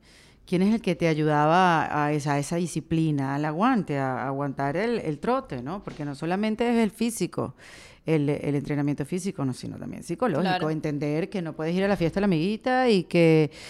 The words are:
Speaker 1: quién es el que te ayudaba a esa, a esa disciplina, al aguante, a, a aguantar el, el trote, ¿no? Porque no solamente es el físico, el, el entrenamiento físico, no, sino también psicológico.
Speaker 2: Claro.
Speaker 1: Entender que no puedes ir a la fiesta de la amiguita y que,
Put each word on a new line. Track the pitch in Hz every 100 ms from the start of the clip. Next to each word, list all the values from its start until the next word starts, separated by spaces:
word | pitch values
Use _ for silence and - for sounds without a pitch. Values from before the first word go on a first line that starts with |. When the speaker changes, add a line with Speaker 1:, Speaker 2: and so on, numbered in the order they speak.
| _ - - _ -
Speaker 1:
quién | 175
es | 196
el | 226
que | -
te | 170 165
ayudaba | 156 156 147 151 170 185 160 131 151
a | 147
esa, | 151 147
a | 143
esa | 139 170
disciplina, | 175 165 - 165 160 147 135 139
al | 156
aguante, | 156 233 247 151 143
a, | 135 127
a | 123
aguantar | 139 143 135 139 160
el, | 226 226
el | - 143
trote, | - 262 262 135
¿no? | 123 196
Porque | 196 -
no | 147
solamente | 139 160 190 220 214 233
es | 233
el | 220
físico, | - 233 226 170 - 120 - - - - -
el, | - 156 143
el | 143 -
entrenamiento | 143 139 147 143 143 147
físico, | 180 185 - 139
no, |
sino | 123 117 98
también | 95 -
psicológico. | - 170 247 143
Speaker 2:
Claro. | - 180 160
Speaker 1:
Entender | 156 151 147 147 151 170
que | 196
no | 165
puedes | 151 160
ir | 180
a | 196
la | 196
fiesta | 165 196
de |
la | 202
amiguita | 165 175 214 262 254 254
y | 202
que, | 160 175 165 160 151 - -